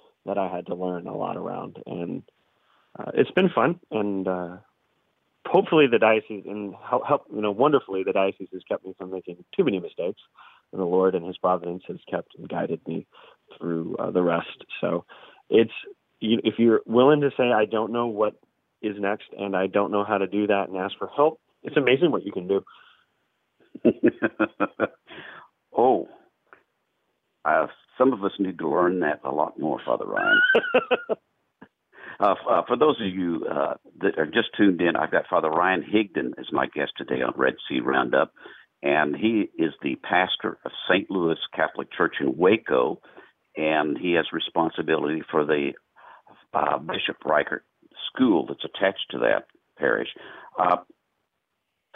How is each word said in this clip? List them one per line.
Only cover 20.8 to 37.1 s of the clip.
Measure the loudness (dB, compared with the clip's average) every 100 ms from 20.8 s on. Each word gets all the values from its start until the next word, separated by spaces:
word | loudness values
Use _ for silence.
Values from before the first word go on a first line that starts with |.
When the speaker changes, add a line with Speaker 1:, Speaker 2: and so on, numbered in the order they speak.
| -6 -6
Speaker 1:
for | -6
help, | 2 2 2 _ _
it's | -4 0
amazing | 2 4 2
what | 0
you | -4
can | -6 -2
do. | -2 -2 -20 -20 _ _ _ _ _ _ _ _ 0
Speaker 2:
<laughs> | 0 2 0 0 -4 -2 -4 -2 -6 -2 -4 -4 -20 -20 -18 -20 -20 _ _
Oh, | 2 2 2 -2 -14 _ _ _ -20 _ _ _ _ _ _ _ _
uh, | 0 0 0 -6 _ 0
some | 2
of | 2
us | -2 -2
need | -4 -4
to | -2
learn | 2 2 2
that | -2 -2
a | -4
lot | -2 -2 -2
more, | -6 -4
Father | -2 -4
Ryan. | -2 -2 2 4 4 2 2 -2 0 -4 -4
<laughs> | -10 _ _ _ _ -20 _ _ -20 -16 -2
Uh, | 0
f-, | 0 0
uh, | 0 2
for | 2
those | 2 2
of | -2
you, | -2 -2 -2 -2
uh, | -2 -2 -4 _ -2
that | -2 0
are | -2
just | 0 -2
tuned | 4 4 4
in, | 2
I've | 2 0
got | 0 0
Father | 0 2
Ryan | 2 2 0
Higdon | 0 0 0 -2 -4 -6
as | -4
my | -2 -2
guest | -2 -6 -6
today | -6